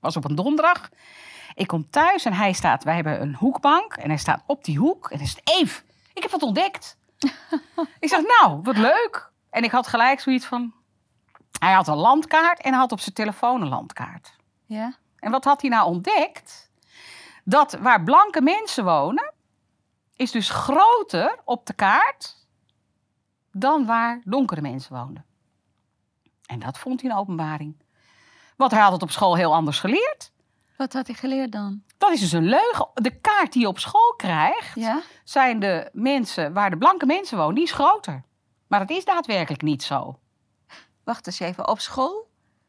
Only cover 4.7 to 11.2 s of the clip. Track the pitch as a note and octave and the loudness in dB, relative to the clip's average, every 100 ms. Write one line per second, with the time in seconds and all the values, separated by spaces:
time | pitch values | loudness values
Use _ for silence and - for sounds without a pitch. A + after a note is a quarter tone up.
4.7 | D3 C4 F#4+ - - C#3+ - - F#4 C#4+ | 0 0 0 -6 -8 -8 -6 0 2 0
5.7 | - _ _ _ - G4+ F#4 C#4 G#3 F#4+ | -2 _ _ _ -12 -8 -4 -2 -2 -2
6.7 | - - - _ _ C#4 - - - - | -4 -18 -20 _ _ -6 -6 -8 -8 -8
7.7 | - D#4+ _ D#4 F4+ E4 A#4+ D4 D3 F#3+ | -8 -8 _ -2 0 4 6 6 4 -2
8.7 | G#3+ A3+ F4 A#4 - - _ _ - A#3 | 2 4 4 2 -4 -14 _ _ -4 0
9.7 | B3 B3 A#3 A#3+ C4+ - B3+ - B3 A#3+ | 0 0 2 2 2 0 -2 -2 -8 -8
10.7 | - _ _ _ _ | -12 _ _ _ _